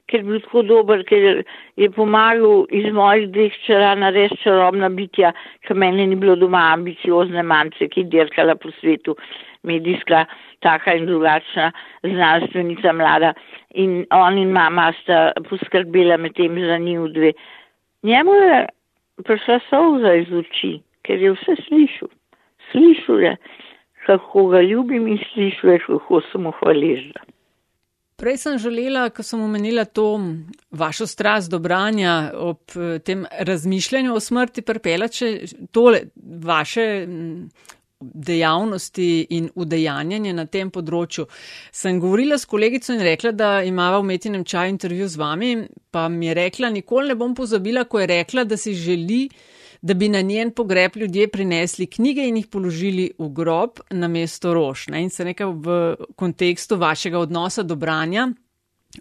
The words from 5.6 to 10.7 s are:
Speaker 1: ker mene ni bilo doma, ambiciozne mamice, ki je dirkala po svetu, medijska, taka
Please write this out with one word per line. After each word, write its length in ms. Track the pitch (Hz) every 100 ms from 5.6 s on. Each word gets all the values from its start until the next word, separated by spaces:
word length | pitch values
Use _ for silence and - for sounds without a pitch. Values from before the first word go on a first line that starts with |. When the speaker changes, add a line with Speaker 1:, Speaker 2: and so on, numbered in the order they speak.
| -
Speaker 1:
ker 80 | 190
mene 320 | 185 190 190
ni 80 | 190
bilo 180 | 196 175
doma, 240 | 180 185 160
ambiciozne 680 | 165 175 165 - 175 180 175
mamice, 460 | 170 156 151 - 147
ki 140 | - 175
je 60 | 165
dirkala 400 | 151 - 160 156
po 160 | 160 -
svetu, 380 | 160 151 - 147 - - - - 170
medijska, 580 | 165 165 185 - 165 160 - - -
taka 320 | 175